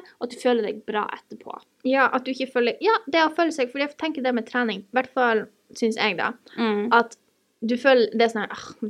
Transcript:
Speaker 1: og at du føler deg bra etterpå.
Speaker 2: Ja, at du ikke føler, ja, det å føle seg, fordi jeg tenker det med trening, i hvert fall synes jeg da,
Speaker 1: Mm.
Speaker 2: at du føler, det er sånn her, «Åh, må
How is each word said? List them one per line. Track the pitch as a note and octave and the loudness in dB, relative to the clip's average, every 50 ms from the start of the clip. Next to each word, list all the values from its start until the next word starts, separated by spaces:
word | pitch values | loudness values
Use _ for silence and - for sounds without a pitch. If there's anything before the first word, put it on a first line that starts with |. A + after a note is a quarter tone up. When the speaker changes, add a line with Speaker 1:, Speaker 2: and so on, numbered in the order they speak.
| F4+ - _ _ | -4 -8 _ _
Speaker 1:
og | - | -10
at | A#3+ | -10
du | A#3+ | -10
føler | - - B3+ B3 A#3 G#3+ | -4 0 0 2 2 0
deg | - G#3+ G#3+ - | -2 -6 -8 -8
bra | - G#3+ G#3+ G3+ - - | -6 -4 -4 -4 -4 -6
etterpå. | - - _ - - - - - - - _ _ _ - | -10 -14 _ -20 -18 -16 -16 -16 -16 -18 _ _ _ -2
Speaker 2:
Ja, | C4 C4 C4+ C4 A#3+ - | 0 2 4 4 2 2
at | C4 B3+ | -2 -4
du | C4 C4 | -4 -6
ikke | - C4 B3+ - | -6 -6 -4 0
føler, | B3 A#3+ A#3 A3 - | 0 0 0 0 0
ja, | - G4+ A4 - - - | 0 0 0 0 0 0
det | D4 E4 | 2 2
å | D#4+ D#4 D#4+ | 2 2 2
føle | - E4+ D#4+ D#4+ | 0 0 0 0
seg, | D4+ B3+ B3+ | -2 -4 -4
fordi | - C#4 C#4+ C#4+ | -2 -4 -4 -4
jeg | C#4+ - | -4 -6
tenker | D4+ D#4+ D#4 D4+ B3 | -6 -6 -4 -2 -2
det | B3+ B3+ | -2 0
med | A#3 A3+ | -2 -4
trening, | - - B3 B3 A3+ G3+ F#3 | -2 -2 -2 -2 -2 -4 -6
i | - - - | -10 -4 -2
hvert | B3 B3+ C4 - | -2 -2 -2 0
fall | C4 B3+ A#3 A3+ G#3+ G3+ - _ _ _ _ - | 0 2 2 2 0 -2 -4 _ _ _ _ -6
synes | - B3 A3 A3+ | -2 -2 0 0
jeg | - F#3 G#3+ F#3 | 0 0 0 0
da, | - A2 - - - _ - - | 0 -2 -4 -4 -6 _ -14 -6
Speaker 1:
Mm. | - A#3 A3 G#3 G#3 G#3 A#3 A#3+ | -2 0 0 0 0 0 4 4
Speaker 2:
at | A#3 A#3 A#3 - - _ _ _ _ _ _ _ _ - | 4 4 2 -4 -14 _ _ _ _ _ _ _ _ -4
du | A3 B3 | -4 -2
føler, | A#3+ B3 C#4 C4 B3+ A3+ - - | 2 4 6 6 6 6 4 2
det | A3 A#3 | 2 2
er | A3+ | 2
sånn | A3+ G#3+ G3 - | 2 -2 -4 -6
her, | - | -8
«Åh, | - - - - - | -12 -14 -16 -12 -10
må | - | -10